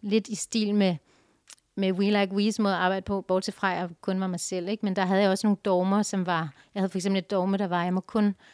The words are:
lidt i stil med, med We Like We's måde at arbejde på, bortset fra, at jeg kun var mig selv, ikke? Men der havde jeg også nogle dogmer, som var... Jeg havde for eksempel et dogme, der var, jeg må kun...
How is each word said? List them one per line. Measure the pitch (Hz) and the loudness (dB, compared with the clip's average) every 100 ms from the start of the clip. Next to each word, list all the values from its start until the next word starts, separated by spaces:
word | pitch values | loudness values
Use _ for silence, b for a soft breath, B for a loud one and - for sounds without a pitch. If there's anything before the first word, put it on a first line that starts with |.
lidt | 208 220 208 | -2 0 0
i | |
stil | 214 - 233 208 | -6 -4 -2 0
med, | 208 190 165 b b b b b - _ - | 2 2 0 b b b b b -20 _ -2
med | 190 | 0
We | 185 | 2
Like | 202 208 196 | 2 2 0
We's | 196 208 208 | 0 0 2
måde | 208 | 0
at | 180 | 2
arbejde | 185 190 | 0 0
på, | 185 196 | -2 -4
bortset | - 185 196 | 0 -2 -2
fra, | - 196 | -4 -2
at | 175 | -2
jeg | 175 170 | -6 -6
kun | - 190 | -6 -4
var | 185 | -4
mig | 175 | -6
selv, | - 185 175 | -6 -6 -4
ikke? | 214 208 | -4 -2
Men | 185 | 0
der | |
havde | 185 190 | 2 4
jeg | 202 | 4
også | 190 214 | 2 2
nogle | 196 | 0
dogmer, | 202 180 190 202 | 2 2 2 2
som | 202 196 180 | 0 -2 0
var... | 170 160 b b | -2 -4 b b
Jeg | 202 | -4
havde | 190 | -4
for | 190 | -2
eksempel | 190 196 | 0 -2
et | 170 | 0
dogme, | 196 185 196 | -2 0 0
der | 196 | 0
var, | 175 | -2
jeg | 175 | 0
må | 185 | -2
kun... | - 220 208 190 b | -2 0 0 -2 b